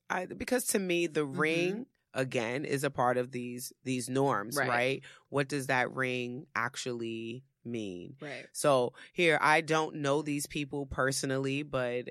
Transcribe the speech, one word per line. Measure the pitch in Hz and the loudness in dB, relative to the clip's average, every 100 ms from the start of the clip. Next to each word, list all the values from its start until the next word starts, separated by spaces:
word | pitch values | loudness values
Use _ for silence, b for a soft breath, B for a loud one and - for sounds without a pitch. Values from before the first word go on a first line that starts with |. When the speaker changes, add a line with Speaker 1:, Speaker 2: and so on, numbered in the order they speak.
| - | -6
Speaker 1:
I, | 185 180 | -4 -4
because | 185 247 247 - | -6 0 0 2
to | 226 | 0
me, | 185 175 170 | 2 2 2
the | 156 147 | 0 0
Speaker 2:
Mm-hmm. | 135 | 2
Speaker 1:
ring, | 156 165 175 214 262 _ _ - | 2 2 2 -2 -6 _ _ -4
again, | 131 127 113 131 151 | -2 0 -2 -2 -2
is | 139 | 0
a | 143 | 0
part | 139 123 123 | 2 4 4
of | 123 | 0
these, | 123 123 123 127 - | -4 -6 -8 -10 -8
these | 131 127 120 | -4 -2 0
norms, | 131 139 110 107 139 | 2 4 2 0 -2
Speaker 2:
Right. | 127 | 2
Speaker 1:
right? | 120 127 135 B B B | 2 2 0 B B B
What | 139 139 | -2 0
does | 147 131 | -2 2
that | 127 123 | 2 2
ring | - 127 127 123 127 - 101 | 0 -2 -2 -4 -6 -6 -2
actually | 120 - 127 120 113 113 113 123 135 _ 117 | -2 -2 -6 -4 -4 -6 -8 -10 -14 _ -8
mean. | 117 104 87 87 135 | -4 -4 -6 -10 -12
Speaker 2:
Right. | 147 127 - | -12 -12 -12
Speaker 1:
So | - 151 131 123 - B | 0 4 4 4 -4 B
here, | - 175 151 | 2 4 4
I | 147 156 | 6 4
don't | 156 156 156 156 | 4 2 0 0
know | 143 143 | 2 2
these | 151 147 - | 0 -4 -4
people | 156 143 143 139 | -6 -4 -6 -4
personally, | - 131 135 135 135 135 139 | 0 2 2 0 0 0 -2
but | 151 131 123 123 - | -2 -2 -2 -2 -6